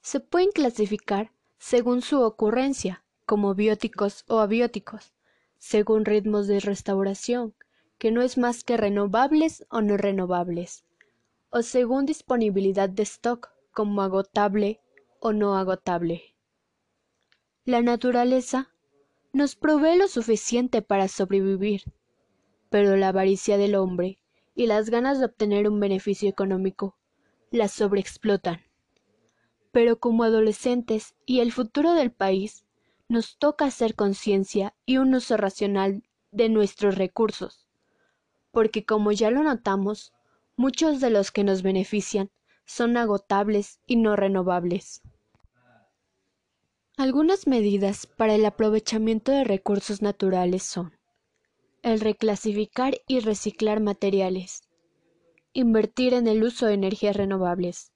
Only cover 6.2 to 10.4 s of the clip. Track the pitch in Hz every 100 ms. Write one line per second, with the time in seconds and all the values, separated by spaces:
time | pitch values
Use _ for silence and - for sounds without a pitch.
6.2 | 202 208 202 202 202 202 - 196 196 196
7.2 | - 240 233 _ _ _ _ _ 226 226
8.2 | 247 254 240 240 - 233 208 202 202 214
9.2 | 269 311 320 - - 240 208 202 202 196
10.2 | 180 180